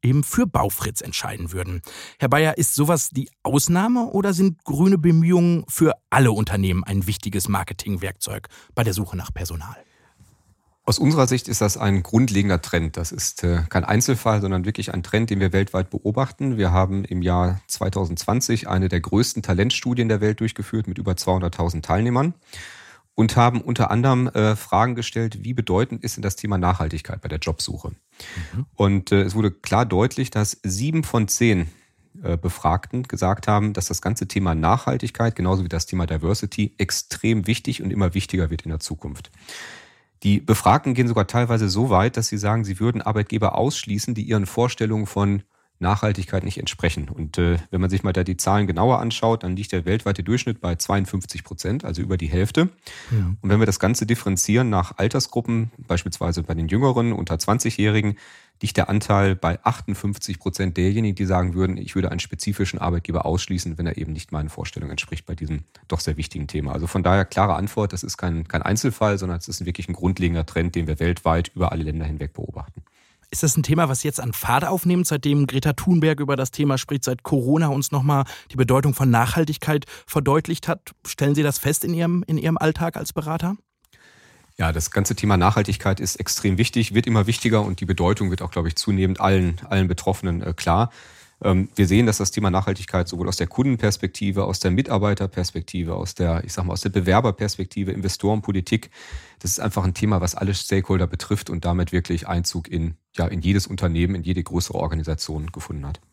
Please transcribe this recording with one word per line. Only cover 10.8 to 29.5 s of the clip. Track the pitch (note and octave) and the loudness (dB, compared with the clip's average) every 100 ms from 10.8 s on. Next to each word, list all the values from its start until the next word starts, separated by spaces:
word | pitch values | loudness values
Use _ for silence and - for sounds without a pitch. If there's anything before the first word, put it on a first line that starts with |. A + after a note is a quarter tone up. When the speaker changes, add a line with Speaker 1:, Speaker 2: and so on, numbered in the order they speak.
Speaker 2:
Aus | - - | -2 2
unserer | C3 D#3 B2+ | 4 4 4
Sicht | B2+ - | 2 -2
ist | A2 | 0
das | G#2+ - | 0 2
ein | G2+ G2 | 2 0
grundlegender | F2+ A2+ B2+ G2 G2+ F2 | 2 4 4 2 2 0
Trend. | - F2 E2 E2 | 0 -2 -2 -4
Das | F2 | -6
ist, | - - - | -4 -6 -2
äh, | F2 E2+ D#2+ | 0 0 0
kein | F#2 | -2
Einzelfall, | F2 G#2 B2 B2 - G#2+ | 2 2 2 0 2 0
sondern | G2 F#2+ F2+ | 2 0 -2
wirklich | A2 F#2+ | -4 -4
ein | F#2 | -6
Trend, | F2 G#2+ A2+ | -2 0 0
den | G2 | 2
wir | F#2+ | 2
weltweit | F#2+ G2 F#2+ F#2 | 2 0 0 -2
beobachten. | G2+ G2+ A2 C3+ - C#3 A#2 | -2 -2 0 -2 -2 -2 0
Wir | F#2+ | 2
haben | F2+ F#2 G2 | 4 2 0
im | F#2+ F#2 | -2 -2
Jahr | F2+ F2 F2+ F#2+ _ | 0 2 2 0 _
zweitausendzwanzig | - F#2 G2 F2+ F2 - A2 - A2+ - | -4 -2 -2 -2 -4 -2 0 0 -2 0
eine | F#2 F#2+ | 0 2
der | F2 | 0
größten | E2 G2+ B2 - | 0 2 2 -2
Talentstudien | - F#2 G#2+ - - B2 A2+ | -2 2 2 0 -2 0 2
der | G#2+ | 2
Welt | G#2+ A2 | 0 0
durchgeführt | A2+ - G2 A2+ G#2 | -4 -4 -6 -4 -4
mit | F2+ | -4
über | G2 F2+ | -4 -2
zweihunderttausend | - F#2 F2 - E2+ D#2+ | 0 0 0 -2 -2 -2
Teilnehmern | D2+ F2 A#2 B2 D3+ F3 _ - - - - - _ - | 0 2 2 2 0 -2 _ -18 -18 -20 -20 -20 _ 2
und | A2+ - | 4 6
haben | A#2+ A#2+ | 4 4
unter | - B2 A2 | -2 0 2
anderem, | G#2+ C3+ B2+ B2+ | 4 4 4 2
äh, | A2 G#2+ G#2+ | 2 2 2
Fragen | - F#2 A#2 | 0 2 2
gestellt, | A#2+ A2 - A2+ G#2+ | 0 -4 -4 -4 -4
wie | G#2 B2+ | -8 -4
bedeutend | A2 F#2 A#2 A2+ | 0 0 0 -2
ist | - - | -8 -4
denn | |
das | G2+ - | -4 -4
Thema | G#2 G2 | -2 0
Nachhaltigkeit | F2+ F2+ D#2+ D#2+ - - | 2 2 0 -4 -8 -10
bei | E2 | -6
der | D#2+ | -6
Jobsuche? | - F2 - - - | -4 -4 -6 -8 -12
Speaker 1:
Mhm. | - _ _ - - D#2+ G2 C#3 _ | -16 _ _ -14 -12 -8 -8 -8 _
Speaker 2:
Und, | G2+ G2 F#2 | 4 4 4
äh, | G2+ | 4
es | F#2+ | 4
wurde | G#2 | 2
klar | G#2 | 0